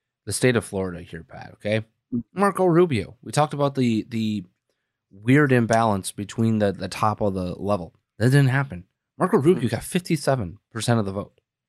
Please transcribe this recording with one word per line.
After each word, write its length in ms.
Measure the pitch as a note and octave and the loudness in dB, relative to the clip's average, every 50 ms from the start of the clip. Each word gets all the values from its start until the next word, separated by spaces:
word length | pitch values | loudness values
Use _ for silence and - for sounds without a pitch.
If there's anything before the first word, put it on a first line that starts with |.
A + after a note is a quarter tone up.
| _ _ _ _ _ | _ _ _ _ _
the 60 | G#2+ | -8
state 240 | G2 - C3 B2+ A#2+ | -2 0 2 2 2
of 80 | G#2+ - | 2 -2
Florida 380 | - G#2 F#2+ F#2+ F#2 F2 E2+ | -4 -4 -6 -6 -6 -8 -12
here, 220 | F2 - E2+ D#2+ D#2+ | -14 -16 -16 -16 -16
Pat, 260 | - - - - - - | -18 -20 -20 -20 -20 -16
okay? 300 | _ - G#2 A2 A2+ A2 - _ _ _ _ B2 A#2+ - _ | _ -4 -2 -2 -2 -2 -6 _ _ _ _ -8 -8 -8 _
Marco 320 | - F3+ G3+ G3+ F#3 F#3+ F#3 | -2 0 0 0 2 2 2
Rubio. 520 | F3+ D#3 E3+ F#3 E3 C3 G2+ E2 - - _ | 4 4 4 4 4 2 -2 -4 -6 -12 _
We 120 | - A2+ | -14 -4
talked 200 | - D3 D3+ D3 | -2 0 0 0
about 220 | D3+ C#3 C#3+ C#3 C#3 | 0 -2 -2 -2 0
the, 320 | C#3 B2+ A#2+ A2+ G#2+ - - | 0 0 2 0 0 -2 -4
the 360 | A#2 A2+ A2 G#2+ G#2+ G2+ F2+ - _ _ _ _ _ _ _ _ _ _ _ _ | -4 -4 -2 -2 -2 -4 -6 -10 _ _ _ _ _ _ _ _ _ _ _ _
weird 420 | F#2+ G2 G#2+ B2 C3+ D3+ D3+ C3 | -20 -4 0 4 4 4 6 4
imbalance 600 | C3 A#2+ A#2 G#2 A2+ A2+ A#2 A2 G2+ F#2+ F#2 - | 4 2 4 2 2 2 2 2 0 0 -4 -8
between 460 | - - G2+ - - - A2+ A2+ A2 G#2+ | -10 -10 -12 -8 -4 -2 0 0 2 2
the, 140 | G#2 G2 | 0 0
the 160 | F#2 F2+ F#2+ F2+ | 0 -4 -8 -10
top 320 | - - A2+ G#2+ G#2+ - | -4 -2 -2 -2 0 0
of 140 | A2 G2+ F#2+ | -2 -2 -2
the 200 | F#2 F2+ F2+ - | -4 -4 -6 -6
level. 400 | - F2+ G2+ G#2 F2+ E2 - - _ _ _ _ - | -6 -4 -4 -4 -4 -4 -8 -18 _ _ _ _ 0
That 120 | G#2+ B2+ | 2 4
didn't 180 | C3+ C#3+ C#3 B2+ | 4 4 4 4
happen. 360 | B2+ C#3 C#3 C3+ - F2 - _ _ _ _ _ _ - | 2 0 -2 -4 -8 -14 -18 _ _ _ _ _ _ -4
Marco 200 | E3+ F#3 A#3 D3 | 0 2 2 4
Rubio 300 | B2+ E3+ F#3+ - C3 A2 | 4 4 4 2 0 -2
got 140 | F#3+ D3 - | -2 -4 -4
fifty-seven 760 | - - F3 F3 - E3 D#3 - C#3+ C3+ B2+ F#2+ E2+ G2 - _ _ | -6 -6 -6 -2 -2 -4 -2 0 0 -2 0 -2 -6 -10 -14 _ _
percent 260 | - A2 G#2 B2 A#2 A2+ | -10 -4 0 2 2 2
of 80 | G2+ | 0
the 60 | G2 | -2
vote. 280 | F#2+ G2+ - - _ _ _ _ _ _ _ | -6 -8 -10 -10 _ _ _ _ _ _ _